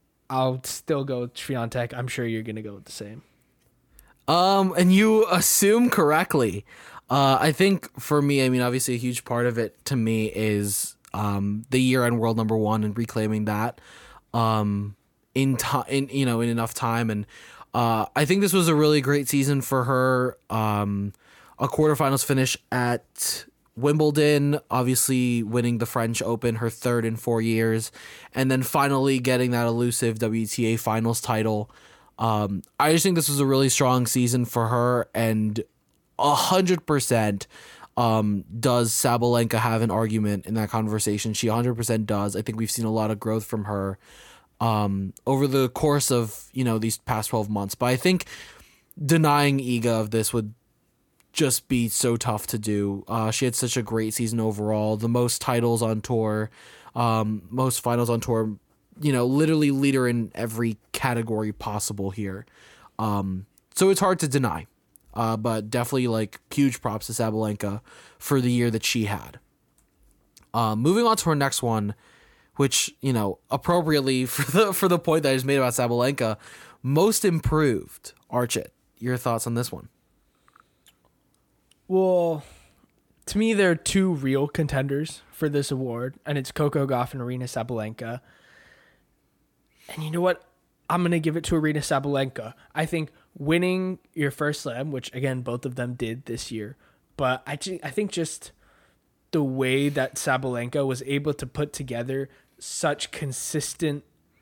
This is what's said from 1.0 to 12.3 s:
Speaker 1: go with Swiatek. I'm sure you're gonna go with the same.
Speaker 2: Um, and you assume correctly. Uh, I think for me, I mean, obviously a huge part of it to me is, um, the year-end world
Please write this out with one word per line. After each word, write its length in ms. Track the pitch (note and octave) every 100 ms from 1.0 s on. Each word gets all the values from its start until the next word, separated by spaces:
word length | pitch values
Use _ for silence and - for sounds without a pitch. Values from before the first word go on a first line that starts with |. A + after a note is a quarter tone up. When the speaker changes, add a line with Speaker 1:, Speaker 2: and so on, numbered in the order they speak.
Speaker 1:
go 180 | C#3 B2
with 120 | A#2+
Swiatek. 600 | - - C3 A#2 B2 A#2+ B2+
I'm 120 | B2
sure 180 | - A#2
you're 180 | A2+
gonna 180 | A2 A2
go 140 | G#2+ G2+
with 100 | -
the 60 |
same. 320 | - G#2 A#2 - _ _ _ _ _ _ _ _ _ -
Speaker 2:
Um, 460 | E3+ F#3 G3 F#3+ F3
and 160 | F3+
you 340 | F#3+ A3 A3 A3
assume 600 | F3+ - - G3+ A3+ B3
correctly. 760 | - D3 D#3 F3+ D3 A2+ F#2 - - - - -
Uh, 280 | C#3 C#3 C3+
I 100 | D3+
think 400 | C#3+ G3 F#3+ - -
for 220 | - D3
me, 240 | C#3+ C#3 C3
I 40 |
mean, 120 | B2+
obviously 320 | B2 B2+ -
a 40 | A#2+
huge 280 | B2 A#2+ -
part 200 | A#2+ A#2+
of 120 | A#2
it 260 | A2 - -
to 100 | C3
me 320 | A2+ A2+ A2
is, 680 | G#2 A2 G#2 G2+ G2+ - - -
um, 520 | G2+ G#2 G2+ G2+ G#2 A#2
the 120 | C3
year-end 380 | B2+ B2+ A#2+ A#2+
world 180 | A2+